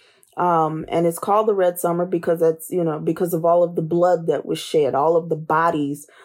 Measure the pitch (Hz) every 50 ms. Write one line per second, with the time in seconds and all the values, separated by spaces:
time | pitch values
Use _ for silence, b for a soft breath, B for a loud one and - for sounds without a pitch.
0 | b b b b b b b - 170 180 170 160 160 156 156 156 - - - 165
1 | 170 170 170 - - - 202 214 214 220 208 190 185 180 175 - - 175 170 170
2 | 180 185 185 170 175 180 165 170 165 165 160 160 - - - 180 170 165 151 143
3 | 160 165 160 - 185 170 175 160 160 170 170 175 175 170 175 170 165 156 170 175
4 | 175 180 180 165 165 165 147 139 - - 165 156 - - - 160 147 131 120 139
5 | 143 160 170 165 165 170 165 156 156 - 160 156 165 170 165 151 147 139 147 143
6 | - b b b b